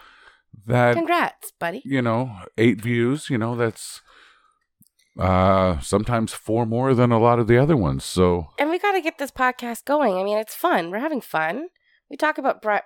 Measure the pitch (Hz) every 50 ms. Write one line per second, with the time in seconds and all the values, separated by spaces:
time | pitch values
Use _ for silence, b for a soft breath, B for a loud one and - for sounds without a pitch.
0 | b b b b b b b b b b - 104 98 110 123 123 123 120 120 339
1 | 330 311 349 330 226 - - _ - - - _ 175 170 190 269 - - 135 127
2 | 120 117 113 120 131 123 101 90 90 - - - 113 120 98 107 117 120 120 120
3 | 117 127 143 151 - - 135 107 110 117 123 117 117 113 - - - - - -
4 | b b b b b b b b b b b b b b _ _ _ _ _ _
5 | _ _ _ - 90 92 92 92 92 98 95 95 92 92 87 76 - - 98 104
6 | 107 120 120 113 110 - - - - 107 110 117 117 110 113 123 131 135 131 120
7 | 123 120 117 110 117 120 120 117 113 104 120 123 143 160 170 117 90 71 67 67
8 | - - - 92 90 90 87 87 80 - _ - 285 311 359 359 - 415 381 370
9 | 294 320 - - 285 247 - 254 254 254 247 - 240 233 226 - - - 285 302
10 | 277 208 185 185 190 208 214 214 233 - - - - 359 302 190 165 170 190 220
11 | 277 320 302 226 - - - 156 156 160 190 269 339 - _ _ _ _ _ _
12 | _ _ - - 311 302 302 302 262 254 - - - 214 208 - -